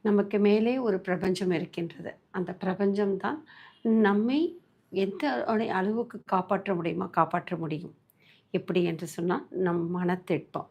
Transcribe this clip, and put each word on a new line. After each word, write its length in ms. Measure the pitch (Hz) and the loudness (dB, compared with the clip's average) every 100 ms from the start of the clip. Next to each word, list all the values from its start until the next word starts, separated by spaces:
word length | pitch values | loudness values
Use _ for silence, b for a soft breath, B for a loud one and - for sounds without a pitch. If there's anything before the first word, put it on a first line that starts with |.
நமக்கு 380 | 220 202 202 208 | 4 4 4 4
மேலே 400 | 202 208 226 254 | 4 6 4 0
ஒரு 220 | 240 190 | 0 -2
பிரபஞ்சம் 500 | 185 175 180 180 185 | -2 -2 0 0 0
இருக்கின்றது. 640 | 165 175 - 170 - - - _ | 0 -2 -6 -8 -8 -14 -14 _
அந்த 260 | 196 175 185 | -8 -6 -4
பிரபஞ்சம்தான் 720 | 190 180 202 196 202 190 214 294 - B B B | -4 0 0 2 0 0 -4 -6 -10 B B B
நம்மை 580 | 226 220 208 202 220 277 339 - _ _ _ | 2 4 6 4 2 2 0 -4 _ _ _
எந்த 540 | - 196 196 294 254 - | -2 -2 -2 -2 -2 0
அள-, 200 | 220 226 | 0 0
அளவுக்கு 560 | 185 190 220 240 214 | 0 0 -2 -4 -8
காப்பாற்ற 500 | - 190 185 202 196 | -2 -2 0 -2 0
முடியுமோ 320 | 180 170 170 185 | -2 -2 -2 -2
காப்பாற்ற 500 | - 160 180 - 170 | 0 2 0 -4 -6
முடியும். 380 | 160 160 170 - _ b b b b | -6 -6 -10 -18 _ b b b b
எப்படி 320 | - - 175 | -6 0 0
என்று 220 | 175 165 170 | 2 -2 -8
சொன்னால், 400 | - 175 185 - | -4 0 0 -2
நம் 320 | - 185 170 170 180 | -2 0 0 -2 -2
மனத்திட்பம் 720 | 175 180 - 156 156 - - | -2 -2 -2 -4 -2 -10 -10